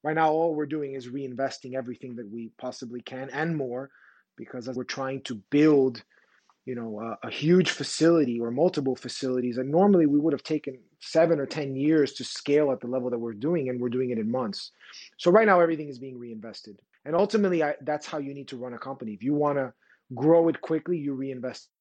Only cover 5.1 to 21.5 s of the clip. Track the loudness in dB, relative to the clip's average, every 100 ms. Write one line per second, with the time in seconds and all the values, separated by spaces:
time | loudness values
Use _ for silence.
5.1 | -6 -8 -12 0 4 6 6 4 0 -16
6.1 | _ _ _ _ _ -10 -8 -8 -8 -8
7.1 | -10 -10 -4 4 6 4 -2 -6 2 4
8.1 | 6 4 0 -2 2 2 2 -2 -4 -6
9.1 | -6 -2 -2 -2 -4 0 4 6 6 6
10.1 | 4 2 -2 -2 -6 -6 -14 _ _ -2
11.1 | 2 4 4 0 -4 -6 -2 2 4 2
12.1 | -2 -10 -10 0 2 2 0 -4 -4 -2
13.1 | -4 -6 -4 -2 -2 -2 -4 -2 -2 -2
14.1 | -2 -2 -2 -4 -6 -14 _ -20 -20 -20
15.1 | _ 4 6 6 6 4 2 -6 -10 -12
16.1 | -12 -12 -12 -14 -16 -20 -20 _ _ -4
17.1 | 0 2 2 2 2 0 -2 -4 -4 -4
18.1 | -8 -8 -10 -12 -10 -10 -10 -10 -8 -10
19.1 | -6 -2 2 2 2 -2 _ _ _ _
20.1 | 0 6 6 6 0 -2 -2 -2 -4 -4
21.1 | -6 -6 -6 -8